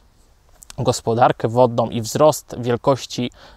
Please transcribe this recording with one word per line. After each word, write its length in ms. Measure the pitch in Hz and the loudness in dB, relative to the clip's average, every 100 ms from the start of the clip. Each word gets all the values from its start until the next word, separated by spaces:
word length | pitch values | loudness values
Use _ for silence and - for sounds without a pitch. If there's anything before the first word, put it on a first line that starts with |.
| _ _ _ _ _ _ - - | _ _ _ _ _ _ -14 -6
gospodarkę 720 | 131 120 - 117 139 - 120 | -4 -2 -2 2 2 2 -2
wodną 420 | 117 127 117 113 | 2 2 2 -2
i 120 | 120 | -4
wzrost 540 | 110 131 151 - - - | -4 2 2 2 -6 -8
wielkości, 720 | 120 120 - 131 - - 123 - - | -4 -2 0 -2 -4 -8 -8 -10 -20